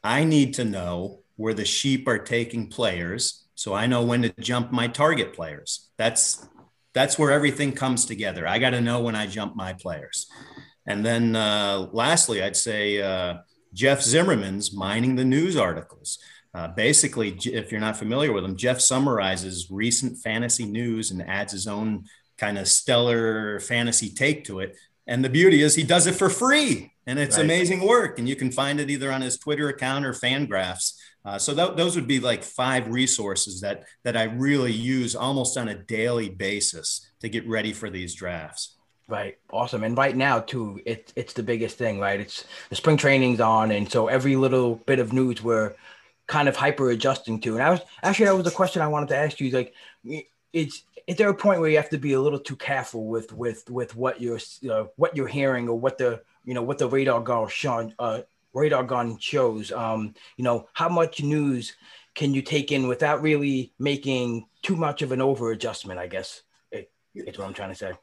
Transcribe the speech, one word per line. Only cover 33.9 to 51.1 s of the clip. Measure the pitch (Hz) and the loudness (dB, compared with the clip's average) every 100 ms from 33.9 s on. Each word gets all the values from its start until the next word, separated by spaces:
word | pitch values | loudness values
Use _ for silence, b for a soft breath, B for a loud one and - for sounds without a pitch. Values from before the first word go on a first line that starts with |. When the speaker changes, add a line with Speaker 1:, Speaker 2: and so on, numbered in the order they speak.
| B | B
Speaker 1:
that | 123 113 | -4 0
I | |
really | 110 117 139 143 123 | -2 0 2 2 2
use | 110 120 131 120 113 | 0 0 0 0 -2
almost | 131 139 123 131 | -2 0 -2 -2
on | 113 | -6
a | 101 | -8
daily | 90 110 117 120 104 | -6 -2 0 0 -4
basis | 92 98 104 - 85 - - - _ | -4 -4 -2 -2 -4 -8 -8 -10 _
to | 110 | -6
get | 113 113 | -6 -2
ready | 110 107 | -2 -2
for | 104 107 | -6 -10
these | 92 87 - | -8 -10 -8
drafts. | 90 87 76 - - _ _ _ - | -8 -8 -10 -12 -12 _ _ _ -10
Speaker 2:
Right. | 104 98 - _ | -8 -8 -12 _
Awesome. | 107 120 113 | -4 -2 -2
And | 113 123 | -2 2
right | 139 127 | 2 2
now | 139 120 | 2 2
too, | - 131 107 98 - | 0 -6 -6 -6 -8
it, | 110 - - | -8 -8 -10
it's | 117 | -8
the | - | -6
biggest | 113 113 110 - | -4 -2 -2 -2
thing, | 117 101 | -4 -2
right? | 98 101 | -2 -2
It's | 98 - - B B | -6 -12 -14 B B
the | - | 0
spring | - 151 | 4 6
training's | 143 135 127 117 | 6 6 4 4
on. | 113 110 110 | 4 6 4
And | 104 104 | 2 2
so | 123 110 | 2 4
every | 135 135 131 | 4 4 4
little | 131 127 120 117 - | 4 4 2 0 0
bit | 135 | 0
of | 113 | 2
news | 131 131 113 | 2 2 0
we're | 110 113 107 - B B B _ - | 0 2 0 -6 B B B _ -2
kind | 151 143 | 2 2
of | - | 2
hyper | 143 143 131 | 0 2 0
adjusting | 117 131 135 - 110 | 2 0 0 -4 -4
to. | 117 110 | -2 2
And | |
I | 143 | 2
was, | 180 - B | 2 -2 B
actually, | 185 196 208 | 0 4 4
that | 190 | 4
was | 170 | 2
the | |
question | - 185 180 | 0 0 2
I | 151 | 0
wanted | 151 143 | 0 0
to | 139 | 0
ask | 151 - | 0 -2
you. | 135 | 0
Like, | 127 123 B B B 117 | 0 -2 B B B -12
i-, | 151 - _ _ | -12 -12 _ _
it's, | 165 147 - _ - | -4 -4 -8 _ -16
is | - | -8